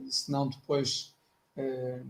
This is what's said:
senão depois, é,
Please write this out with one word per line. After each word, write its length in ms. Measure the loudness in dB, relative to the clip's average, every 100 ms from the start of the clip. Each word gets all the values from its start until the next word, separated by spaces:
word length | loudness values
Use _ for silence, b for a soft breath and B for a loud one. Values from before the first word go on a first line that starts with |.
| -4
senão 400 | -2 0 2 2
depois, 640 | 0 2 4 4 0 -4 _ _ _ _ -4
é, 460 | -2 0 -2 -4 -8